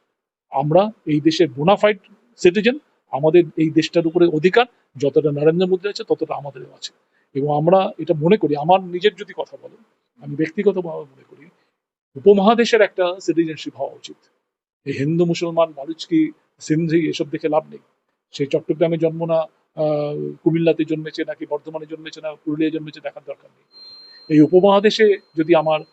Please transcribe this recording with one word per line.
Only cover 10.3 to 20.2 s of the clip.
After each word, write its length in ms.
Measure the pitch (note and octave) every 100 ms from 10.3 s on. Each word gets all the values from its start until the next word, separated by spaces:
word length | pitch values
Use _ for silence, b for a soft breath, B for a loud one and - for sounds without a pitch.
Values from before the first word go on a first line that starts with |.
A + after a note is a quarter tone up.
| C#3+
ব্যক্তিগতভাবে 680 | D#3 - G3 F#3 E3+ D#3+
মনে 180 | C#3+ C3 _
করি 220 | - D#3 _ _ _ _ _ _ C3+
উপমহাদেশের 640 | G3 G3+ G3 A#3 A3+ A#3
একটা 400 | G3 - F3+ F#3+
সিটিজেনশিপ 560 | - D#3+ E3 D#3 D3+ A#2+
হওয়া 180 | C#3
উচিত। 220 | C#3 - - _ _ _ _ _ _
এই 80 | C#3
হিন্দু 320 | C#3 C#3+ E3+
মুসলমান 480 | E3+ E3 E3+ E3 E3
বালুচকি 580 | D3 C#3+ E3 - D#3+ D3+ - _ _
সিন্ধি 480 | - D#3 E3+ E3 D3+
এসব 220 | C#3+ D3
দেখে 180 | D#3 D#3
লাভ 200 | D3+ D#3
নেই। 80 | C#3+ _ _ _ _ _
সে 140 | - C3+
চট্টগ্রামে 520 | D#3+ - D3+ E3 E3
জন্ম 260 | D#3+ D#3+
না, 100 | E3
আহ, 960 | D#3+ D#3 _ _ - D3+ D3+ D3 D3